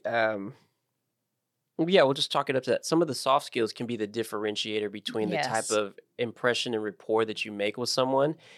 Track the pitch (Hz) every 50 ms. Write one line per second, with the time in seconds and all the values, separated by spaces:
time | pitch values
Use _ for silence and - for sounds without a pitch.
0 | - 110 117 117 110 110 110 101 98 107 135 _ _ _ _ _ _ _ _ _
1 | _ _ _ _ _ _ _ _ _ _ _ _ _ _ _ - 165 175 190 185
2 | 147 131 139 131 - - - 147 143 - 135 131 - 127 110 - - - 165 165
3 | 170 151 123 - - 131 131 143 - - - 127 113 107 - - 123 113 120 107
4 | 107 101 107 117 110 - 107 104 107 107 104 - - 110 107 107 104 101 101 107
5 | - - - 113 107 92 - 151 147 120 110 113 107 - 110 107 104 98 95 -
6 | - _ _ - 120 113 107 - - 123 117 - - 123 117 107 107 104 95 _
7 | - - 110 110 113 107 104 - - 110 104 101 101 107 - 123 120 - - -
8 | 127 131 135 135 139 151 160 - - - -